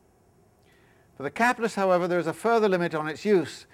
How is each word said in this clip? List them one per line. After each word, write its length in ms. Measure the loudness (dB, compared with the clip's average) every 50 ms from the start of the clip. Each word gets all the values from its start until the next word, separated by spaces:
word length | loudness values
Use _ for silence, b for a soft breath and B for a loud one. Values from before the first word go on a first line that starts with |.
| _ _ _ _ _ _ _ _ _ _ _ _ _ b b b b b b b b b b
For 80 | b -10
the 80 | -6
capitalist, 440 | -2 0 2 2 2 0 -4 -4 -2
however, 320 | 0 2 2 2 2 2
there 120 | 0 0 -2
is 80 | -2
a 60 | -2 -4
further 340 | -2 0 2 2 4 4
limit 280 | 2 2 0 0 -2 -4
on 120 | -4 -6
its 160 | -6 -8 -4 0
use. 440 | 2 2 2 2 0 -8 -16 -20 _